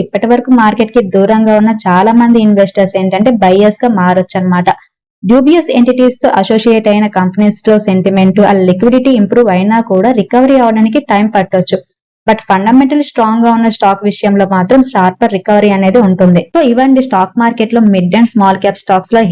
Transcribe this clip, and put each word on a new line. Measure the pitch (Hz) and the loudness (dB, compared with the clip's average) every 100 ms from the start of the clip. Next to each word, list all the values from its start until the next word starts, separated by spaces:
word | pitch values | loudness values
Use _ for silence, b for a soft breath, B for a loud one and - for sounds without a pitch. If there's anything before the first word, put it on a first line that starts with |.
ఇప్పటి | - 202 220 | -2 -4 0
వరకు | 240 247 247 | 0 2 2
మార్కెట్ | 214 214 220 240 | 2 0 -2 -2
కి | 196 190 | 0 0
దూరంగా | 196 220 220 214 | 0 0 2 2
ఉన్న | 220 214 190 | 0 -2 -2
చాలా | 180 208 233 | 0 2 2
మంది | 233 233 214 | 2 2 2
ఇన్వెస్టర్స్ | 202 196 - 190 196 | 2 0 0 -2 -2
ఏంటంటే | - 220 233 226 190 | -2 -2 0 0 2
బయర్స్ | 190 208 208 247 | 2 2 0 -2
గా | 202 | 0
మారొచ్చు | 180 185 185 190 | 0 0 -2 -4
అనమాట. | 185 180 180 - b _ _ _ | -2 -2 -2 -4 b _ _ _
డ్యూబియస్ | 185 254 269 339 311 247 | 0 2 2 2 0 0
ఎంటిటీస్ | 240 254 254 247 | 0 2 0 0
తో | 262 - | -2 0
అసోసియేట్ | 190 220 233 220 214 | 0 0 0 0 0
అయిన | 208 214 190 | 0 -2 -2
కంపెనీస్ | 185 185 208 208 220 | -4 -2 -2 -2 0
లో | 214 208 | 0 0
సెంటిమెంట్, | 185 190 196 190 190 202 | -2 0 0 0 2 0
ఆ | 196 185 | 2 0
లిక్విడిటీ | 180 240 254 262 240 | 0 0 2 2 0
ఇంప్రూవ్ | 196 226 226 180 | 0 0 0 0
అయినా | 202 226 226 | 0 -2 0
కూడా | 190 220 247 | 0 0 -2
రికవరీ | 185 247 262 269 233 | -2 0 2 2 0
అవడానికి | 220 220 285 - | 0 0 -2 -2
టైం | 202 214 202 | -2 0 -2
పట్టొచ్చు. | 190 190 180 185 - _ _ _ - | -2 -4 -2 -6 -8 _ _ _ -4
But | 214 - | -4 -2
ఫండమెంటల్ | 190 202 254 269 294 285 | -2 2 2 2 -2 -4
స్ట్రాంగ్ | - 220 226 233 | -2 -2 0 0
గా | 226 | 0
ఉన్న | 226 214 | -2 0
స్టాక్ | 202 196 208 | -2 -2 -4
విషయంలో | 190 208 202 190 | -4 -2 0 0
మాత్రం | 190 180 262 254 | -2 0 0 0
షార్పర్ | 208 185 - 233 196 | 0 -2 0 -2 -2
రికవరీ | 202 208 208 196 | -2 0 2 0
అనేది | 190 240 196 | 0 2 2
ఉంటుంది. | 180 185 175 - 339 | 2 2 2 0 -2
So | 277 | 0
ఇవండి | 233 262 262 254 | 0 0 0 0
స్టాక్ | 190 190 - | -2 -4 -2
మార్కెట్ | 233 233 214 233 | -2 -2 -2 0
లో | 214 | 2
మిడ్ | 190 180 202 | 0 0 0
and | 233 | 0
స్మాల్ | 208 196 190 | 0 0 0
క్యాప్ | 202 190 | -2 -4
స్టాక్స్ | - 190 - 233 | -2 -2 0 -2
లో | 208 | 0